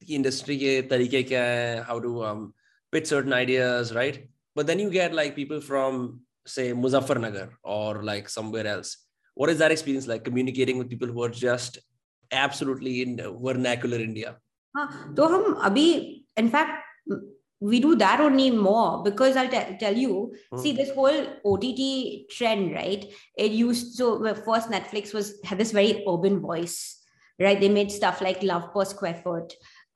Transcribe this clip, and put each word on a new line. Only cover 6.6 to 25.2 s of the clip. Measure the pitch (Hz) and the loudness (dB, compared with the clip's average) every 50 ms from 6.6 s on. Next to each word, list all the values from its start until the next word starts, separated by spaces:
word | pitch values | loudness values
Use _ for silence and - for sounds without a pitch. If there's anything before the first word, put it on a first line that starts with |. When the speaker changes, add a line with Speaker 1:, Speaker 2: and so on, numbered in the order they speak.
| 131 123 120 | -4 -2 -2
Speaker 1:
Muzaffarnagar | 120 123 131 131 135 127 131 143 120 117 113 104 98 95 92 - _ _ | 0 0 2 2 2 2 2 0 0 -2 -4 -6 -8 -10 -12 -16 _ _
or, | - 101 107 107 107 107 107 101 | -6 -4 -4 -2 -4 -4 -4 -6
like, | 107 104 104 104 - | -6 -6 -6 -8 -8
somewhere | - 113 110 107 107 113 107 107 | -10 -8 -8 -6 -6 -6 -4 -4
else. | 104 92 85 - - - _ _ _ _ _ _ _ | -4 -6 -8 -10 -14 -16 _ _ _ _ _ _ _
What | - 131 151 | 0 0 2
is | 170 151 | 4 4
that | 160 156 | 4 4
experience | 160 156 - 143 135 135 127 117 | 4 2 0 -2 -4 -4 -2 -4
like, | 113 113 113 | -6 -4 -4
communicating | 123 120 127 127 131 123 131 131 123 127 127 | -2 -2 0 0 0 0 0 0 0 0 -2
with | 127 120 | -4 -6
people | 120 113 123 120 | -6 -6 -6 -6
who | 117 117 120 | -4 -4 -4
are | 120 | -4
just | 117 - 123 123 120 123 - - - - - _ _ _ _ _ _ _ _ _ | -4 -2 0 0 0 0 -2 -8 -12 -16 -20 _ _ _ _ _ _ _ _ _
absolutely | - 131 139 139 135 - 147 135 131 - 127 131 127 123 | 0 0 0 0 -2 -4 -4 -4 -4 -4 -4 -4 -4 -4
in | 127 123 123 113 85 101 95 120 | -4 -4 -6 -8 -8 -10 -10 -6
vernacular | 120 131 131 123 127 123 123 120 123 123 120 117 | -4 -4 -2 0 0 0 0 -2 -2 -4 -4 -4
India? | 113 110 110 107 110 120 - - _ _ _ _ _ _ - 285 | -4 -6 -6 -8 -10 -12 -14 -16 _ _ _ _ _ _ -8 -8
Speaker 2:
हाँ, | 294 285 - - - - - | -6 -6 -8 -12 -14 -6 2
तो | - 285 320 | 4 4 4
हम | 339 381 415 415 302 - - 196 | 4 4 2 2 0 2 2 2
अभी, | 196 262 302 339 339 - - - - - - _ _ 220 | 4 6 6 6 4 2 0 -6 -12 -16 -20 _ _ 0
in | 226 233 | 0 2
fact, | - 294 320 311 311 - - - - _ _ 320 208 - 202 202 - _ _ _ _ _ | 4 2 2 0 -2 -8 -12 -16 -20 _ _ -8 -8 -8 -8 -12 -20 _ _ _ _ _
we | 202 202 226 247 | -2 2 2 4
do | 247 302 330 | 6 6 6
that | 220 208 190 214 254 | 6 6 6 6 6
only | 302 302 269 269 269 262 | 6 6 6 6 6 4
more | 240 220 202 190 202 226 226 175 165 - - | 4 4 4 4 6 6 4 2 0 0 -2
because | 202 202 - 262 262 262 | -2 2 4 4 4 4
I'll | 262 254 254 | 4 2 0
te-, | 254 226 - - 190 - | 0 -2 -2 -4 -6 -4
tell | 226 208 202 | -2 0 2
you, | 233 262 254 190 185 208 - - - - _ | 2 2 0 0 -2 -4 -6 -8 -14 -16 _
Speaker 1:
Hmm. | - 123 | -10 -4
Speaker 2:
see, | - 294 | -2 -2
this | 269 233 277 269 | 0 0 -2 -2
whole | 269 269 269 269 302 311 277 - - - - | 0 2 4 4 4 2 0 -4 -8 -4 0
O | 208 196 185 | 0 2 2
T | 214 254 254 | 0 -2 -2
T | 262 269 269 269 262 247 - - - - - | -2 -2 0 0 -2 -4 -6 -8 -10 -14 -16
trend, | - - 247 226 220 208 196 170 147 | -6 -2 0 0 2 2 0 -2 -2
right? | - - - 196 202 - - - - - _ _ - | -4 -4 -4 -4 -6 -8 -12 -18 -20 -20 _ _ 0
It | 208 214 | 0 2
used, | 208 220 233 240 247 - - - - | 4 4 4 4 2 0 -2 -6 -4
so, | - 254 233 214 - | 0 2 2 2 2
well, | 214 220 202 | 0 0 -2
first | 208 - 226 226 226 226 226 | -2 0 0 0 0 2 0
Netflix | 214 190 185 - - 214 202 - - | -2 -4 -4 -4 -6 -6 -6 -4 -4
was, | 214 | -4